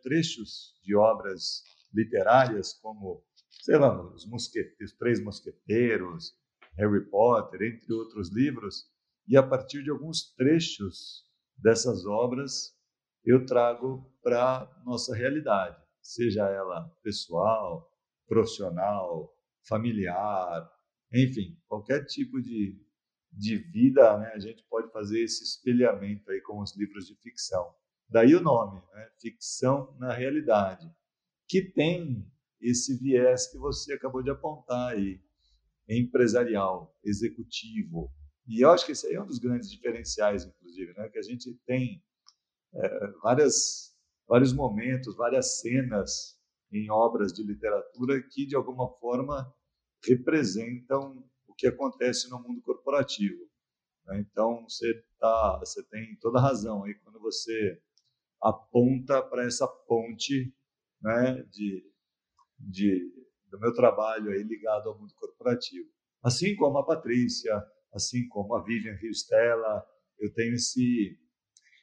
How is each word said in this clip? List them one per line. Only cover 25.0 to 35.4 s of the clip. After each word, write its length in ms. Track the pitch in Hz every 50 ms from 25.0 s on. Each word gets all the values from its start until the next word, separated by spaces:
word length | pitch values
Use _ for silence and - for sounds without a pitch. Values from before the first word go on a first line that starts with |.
| 104 101 107 113
esse 220 | 117 110 - -
espelhamento 880 | - - - - - 127 120 120 123 117 101 98 98 101 104 101 _ -
aí 100 | 98 98
com 200 | - - 104 104
os 140 | 101 101 - 98
livros 280 | 104 101 101 104 92
de 80 | 90 104
ficção. 580 | _ - 120 - - - - 95 92 87 87 _ _ _ _ _ _ _ -
Daí 260 | 107 113 113 131 160
o 60 | 180
nome, 400 | 175 156 131 117 110 101 95 95 - _ 98
né, 160 | 107 110 113 _ _
Ficção 760 | - 113 - - - - - - 127 127 139 143 139 - - 127
na 160 | 127 127 117
Realidade, 760 | 120 127 139 143 151 - 117 110 104 98 95 92 90 82 - - _ _ _ _ _ _ _ _ _ _
que 140 | - - 190
tem 640 | 190 - - - 147 165 175 180 170 147 117 101 95 - _ _ _ _ _ -
esse 380 | 110 120 123 123 - 139 131
viés 520 | 120 127 139 131 123 123 127 127 127 - -
que 100 | - 135
você 340 | 131 143 135 - - 143
acabou 300 | 143 131 - 135 127 131
de 80 | 127 139
apontar 640 | 139 139 - 156 151 151 - - 123 123 123 123
aí, 280 | 120 104 98 98 95 95 _ _ _ _